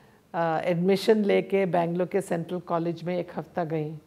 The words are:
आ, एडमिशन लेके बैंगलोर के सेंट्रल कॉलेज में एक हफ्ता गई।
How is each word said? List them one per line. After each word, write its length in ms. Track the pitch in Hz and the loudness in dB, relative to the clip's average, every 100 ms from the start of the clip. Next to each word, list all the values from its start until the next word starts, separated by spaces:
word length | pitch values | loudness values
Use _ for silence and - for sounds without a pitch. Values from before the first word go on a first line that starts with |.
| - _ - | -20 _ -8
आ, 240 | 180 165 160 | -2 0 0
एडमिशन 680 | 185 170 180 196 - 220 | 0 2 4 4 4 4
लेके 420 | 202 190 - 196 190 | 4 2 2 0 2
बैंगलोर 400 | 170 170 175 175 | 2 0 0 0
के 140 | 196 | -2
सेंट्रल 400 | 185 170 165 180 | -2 -4 -4 -8
कॉलेज 440 | 175 170 170 165 | -2 -2 -2 -4
में 140 | 170 180 | -4 -4
एक 140 | 170 - | -6 -10
हफ्ता 280 | 156 180 | -8 -6
गई। 300 | 160 160 151 156 | -4 -4 -4 -8